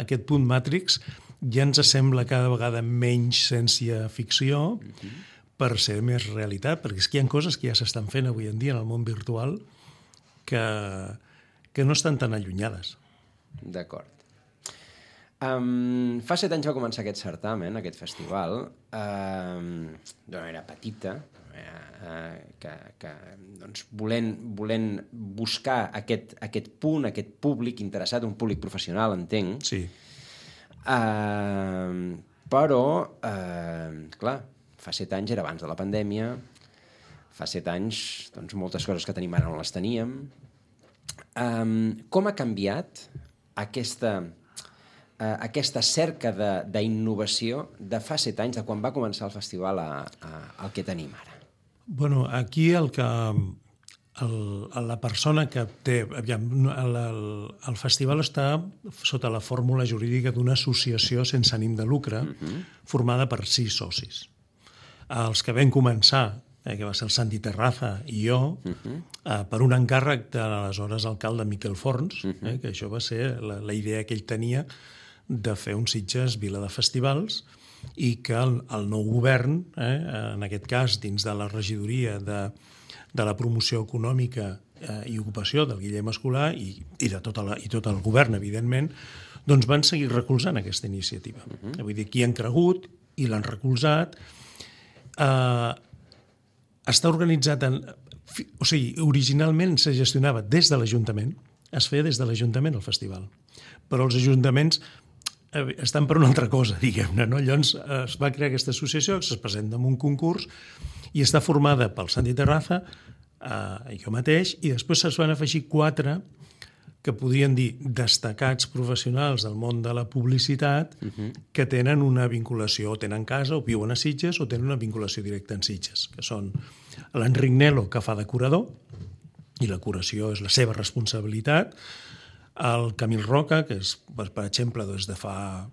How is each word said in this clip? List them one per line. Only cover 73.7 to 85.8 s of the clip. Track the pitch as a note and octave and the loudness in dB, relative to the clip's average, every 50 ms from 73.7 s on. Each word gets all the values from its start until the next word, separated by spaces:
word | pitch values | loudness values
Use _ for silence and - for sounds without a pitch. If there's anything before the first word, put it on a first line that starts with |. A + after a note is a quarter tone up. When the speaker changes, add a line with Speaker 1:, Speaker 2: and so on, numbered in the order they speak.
| G#2 | -4
Speaker 1:
idea | G#2+ G2+ G#2+ G#2+ A2 G#2+ | -4 -2 -2 -4 -4 -4
que | - A#2 | -4 -6
ell | G#2 - | -6 -6
tenia | - A#2 A2 A#2 A#2+ B2 C#3 C#3+ - - - - - - - - - - - _ | -6 -4 -4 -2 -2 -2 -2 -4 -6 -12 -20 -20 -20 -20 -20 -20 -20 -20 -16 _
de | - C3 A2+ G#2 A#2 G#2 | -6 -6 -4 -2 -2 -4
fer | - - - G#2 | -4 -4 -4 -4
un | G#2+ A#2 | -2 -2
Sitges | - - A2 F#2+ - - B2+ B2+ B2+ A#2 | -2 -2 -4 -4 -4 -2 0 0 0 -2
vila | G#2+ G#2 G2 G2 G2+ | -2 -4 -6 -4 -6
de | G2+ G2 | -6 -6
festivals | - - A#2 - - B2+ B2 C#3 C#3 D3+ G#3 G#3+ - - - - - - - - - - - - - | -2 0 0 0 2 2 2 2 2 0 -2 -4 -6 -8 -10 -14 -20 -20 -20 -20 -20 -18 -18 -14 -6
i | - - B2 A#2 | 0 0 0 0
que | A#2+ - - A#2 | 0 -2 -2 0
el, | A#2 B2+ C3 A#2+ A#2+ B2+ - | 2 2 2 2 0 -2 -4
el | A2 G#2+ G2+ G2+ | -4 -4 -2 -2
nou | G#2+ G#2+ G#2+ | -2 0 0
govern, | G#2+ A2+ A#2+ A#2 C3 C3 A#2+ A#2+ C#3 D#3 F3 F3+ - - | 2 2 4 6 6 4 4 4 2 0 0 -2 -6 -6
eh, | E3 A#2+ A#2+ C3 D3+ E3 E3 C3 G#2+ A2 A2 G#2 | -4 -2 0 0 -2 -2 -4 -6 -6 -6 -6 -4
en | G2+ G#2 | -6 -6
aquest | F#2+ G#2+ G2+ - | -6 -6 -8 -4
cas | - B2 B2 C3 A#2+ G2+ - | -2 0 2 2 2 2 0
dins | - G2+ G2+ G2+ F#2 | -2 -2 -4 -2 -2
de | G#2+ G#2 | -2 -2
la | G2+ G#2 | -2 -4
regidoria | G2+ G#2 A2 G2+ G2 A2 G#2 G2+ G#2+ B2 C3 B2 A2 G2+ G2+ | -4 -4 -4 -4 -4 -4 -4 -4 -2 -2 0 0 -2 -2 -4
de, | G2 G#2 G#2 G2+ G2 G#2 - - - - - - - - - - - - - | -6 -4 -4 -4 -4 -6 -8 -12 -18 -20 -20 -20 -20 -20 -20 -20 -18 -6 -2
de | A#2+ G#2+ | 0 0
la | G#2+ G#2 | 2 0
promoció | - B2 A#2+ A2+ A2+ - - A#2+ A2+ G#2+ | 0 0 0 0 0 0 0 0 -2 -2
econòmica, | - - A2+ A2 A#2+ C3 B2+ B2 B2 - A#2 G#2 G2 F#2+ - _ _ _ - | -4 -4 -2 -2 0 0 0 0 -2 -2 -4 -6 -6 -8 -10 _ _ _ -14
eh, | - - G#2+ G#2+ A2 | -12 -10 -10 -10 -8
i | B2 A2+ | -8 -6
ocupació | G#2+ G#2 G#2+ G2+ G#2+ G2 - C#3 D3 D3+ | -6 -6 -6 -6 -4 -2 0 2 2 2
del | C3 G#2+ | 0 -2
Guillem | G2 | -4